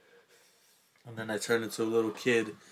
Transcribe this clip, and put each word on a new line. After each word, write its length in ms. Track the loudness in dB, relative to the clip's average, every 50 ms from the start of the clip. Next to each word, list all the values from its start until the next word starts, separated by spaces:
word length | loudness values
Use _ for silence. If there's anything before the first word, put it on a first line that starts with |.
| _ _ _ -20 _ _ _ _ _ _ _ _ _ _ _ _ _ _ _ _ -18
And 120 | -14 -10
then 140 | -8 -6 -4
I 80 | -4 -4
turn 260 | 0 2 2 2 0
into 180 | -2 -4 -2 -2
a 20 |
little 280 | 2 2 2 2 2 -2
kid 440 | -2 0 4 4 4 2 0 -6 -14 -18 -20